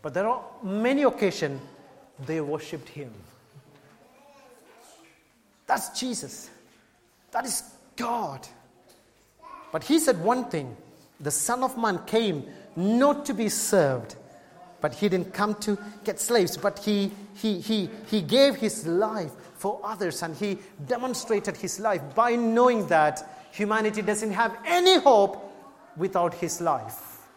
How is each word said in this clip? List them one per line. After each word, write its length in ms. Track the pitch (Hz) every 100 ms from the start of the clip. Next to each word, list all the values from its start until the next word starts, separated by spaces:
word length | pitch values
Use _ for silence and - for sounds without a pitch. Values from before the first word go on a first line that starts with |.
But 120 | 156
there 120 | 143 208
are 160 | 247 - -
many 400 | 208 202 233 277
occasions 560 | 277 - 202 - 151 135 - - - - - - 135
they 140 | 160
worshipped 480 | 143 151 - 160 -
him. 260 | 151 131 104 90 - _ 143 - - - _ - _ - 277 269 247 - - - - - _ _ _ _ _
That's 260 | - - -
Jesus. 600 | - 254 233 135 - - - - _ _ _ _ _ _
That 160 | 240 247
is 160 | - - - -
God. 520 | - 240 233 233 135 - - _ _ _ - _ _ _ _ - - -
But 140 | 160
he 160 | - 320
said 220 | 320 202
one 240 | 180 247 247
thing, 300 | 165 131 113 - - _ _
"The 100 | 147
Son 320 | - - 240
of 160 | 254 262
Man 220 | 226 180
came 480 | - 220 220 151 - - -
not 500 | - 190 233 277 285 294
to 60 |
be 160 | 214 214
served," 680 | - - 196 147 127 117 - - - - - - -
but 100 | 151
he 160 | 123 202
didn't 240 | 180 180
come 220 | - 208 208
to 180 | - 202 - -
get 160 | - 196
slaves, 360 | - 240 175 -
but 240 | 202 202
he, 320 | - 208 196 - -
he, 260 | - 220 190
he, 280 | - 220 175 - -
he 120 | 214
gave 360 | 156 226 277 220
his 280 | 220 220 156
life 440 | 170 214 214 160 - - -
for 240 | 196 226
others, 380 | 202 214 190 -
and 120 | 165
he 240 | 151 208 190 - - 143
demonstrated 680 | 247 254 247 - 208 202 175
his 220 | 190 -
life 240 | 220 185 139
by 200 | 135 240
knowing 520 | 240 233 226 247 233 185
that 360 | 165 151 143 - - -
humanity 500 | - 208 214 214 208
doesn't 300 | 208 208 220
have 220 | 196 226 220 -
any 320 | 349 359 370
hope 400 | 285 226 196 - - - - - - -
without 380 | 185 185 175
his 260 | 170 165 -
life. 600 | 170 135 110 - - - -